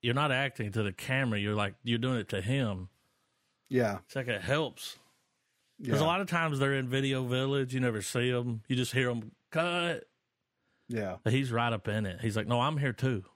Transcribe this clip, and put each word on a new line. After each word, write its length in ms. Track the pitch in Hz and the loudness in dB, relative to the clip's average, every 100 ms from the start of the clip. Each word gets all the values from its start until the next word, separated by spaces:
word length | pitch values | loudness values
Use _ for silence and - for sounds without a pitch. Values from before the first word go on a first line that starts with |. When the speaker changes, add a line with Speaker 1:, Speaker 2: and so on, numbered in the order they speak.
Speaker 1:
you're 120 | 120 | 2
not 180 | 127 147 | 2 2
acting 400 | 131 139 - 107 | 2 0 -2 -4
to 100 | 113 | 0
the 100 | 104 | -2
camera. 460 | 92 - 131 131 104 | -2 -2 0 2 0
You're 160 | 101 | 0
like, 200 | 104 101 - | 0 -2 -4
you're 140 | 117 117 | -2 0
doing 180 | 127 123 | 0 -2
it 120 | 104 | -2
to 100 | 101 | -4
him. 480 | 95 135 120 92 92 _ _ _ _ _ _ _ _ | -2 0 0 -2 -8 _ _ _ _ _ _ _ _
Speaker 2:
Yeah. 300 | 127 113 98 - | 2 2 -2 -8
Speaker 1:
It's 100 | 135 | -8
like 120 | 123 | -4
it 120 | 104 | -4
helps. 580 | 87 143 147 - - - _ _ _ _ _ _ _ _ | 0 0 0 -6 -14 -14 _ _ _ _ _ _ _ _
'Cause 120 | - 143 | 0 4
a 20 | |
Speaker 2:
Yeah. 40 | 156 | 4
Speaker 1:
lot 140 | 180 | 4
of 80 | 196 | 0
times 300 | 170 165 139 | 0 2 2
they're 160 | 139 | 2
in 140 | 135 127 | 2 2
Video 360 | 131 135 131 | 0 2 0
Village. 500 | 127 127 135 139 127 | 0 0 2 0 0
You 60 | 127 | 2
never 200 | 127 110 | 0 0
see 280 | 95 123 123 | -2 0 2
'em. 320 | 123 120 113 - | 2 0 -4 -2
You 80 | 127 | -2
just 160 | 123 | 0
hear 180 | 127 123 | 2 0
'em 220 | 117 110 - _ | -2 -6 -16 _
cut. 540 | 160 170 175 170 156 - _ _ _ _ _ _ _ _ | -2 0 0 -2 -4 -8 _ _ _ _ _ _ _ _
Speaker 2:
Yeah. 300 | 117 98 90 | -4 -4 -2
Speaker 1:
But 100 | - | 0
he's 200 | 127 135 | 0 0
right 200 | 117 117 | 0 0
up 140 | 113 - | -2 -2
in 180 | 107 101 | -2 -2
it. 140 | 92 | -2
He's 160 | 113 104 | -2 -2
like, 100 | 107 | 0
"No, 140 | 120 | 0
I'm 180 | 131 156 | 2 0
here 140 | 139 | -2
too. 320 | 117 131 117 95 | 0 0 0 -6